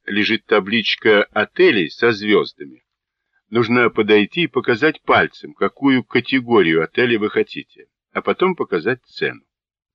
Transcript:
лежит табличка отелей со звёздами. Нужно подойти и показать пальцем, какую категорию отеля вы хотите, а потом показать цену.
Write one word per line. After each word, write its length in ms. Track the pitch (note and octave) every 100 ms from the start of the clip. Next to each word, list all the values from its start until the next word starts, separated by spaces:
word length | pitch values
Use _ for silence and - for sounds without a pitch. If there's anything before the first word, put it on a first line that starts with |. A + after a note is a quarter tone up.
| -
лежит 400 | G#2 F#2+ A2 -
табличка 760 | G#2+ F#2+ A2+ G2+ - A2+ G#2 -
отелей 580 | G#2+ G2+ - F#3 A2 D2+
со 220 | - A#2
звёздами. 720 | G2+ G#2+ F#2+ C#2 - C#2+ B1+ _ _ _ _ _ _ _
Нужно 400 | A2+ A2 B2+ -
подойти 540 | - G#2+ G#2+ G2+ F3
и 40 | E3
показать 540 | B2+ B2+ A2+ D3+ -
пальцем, 500 | - A#2 D#2+ - D2
какую 500 | - G2+ - C#3 C3
категорию 800 | - B2 - C3+ A#2+ A2+ E2+ D#2+
отеля 340 | D#2+ - A#2+ A2
вы 120 | G#2
хотите, 580 | A2 - D2 - - - _ _
а 100 | -
потом 360 | - - F#3 F3
показать 440 | A#2 F2 F#2 B2+ _
цену. 380 | - C#2 A#1+ _ _ _ _ _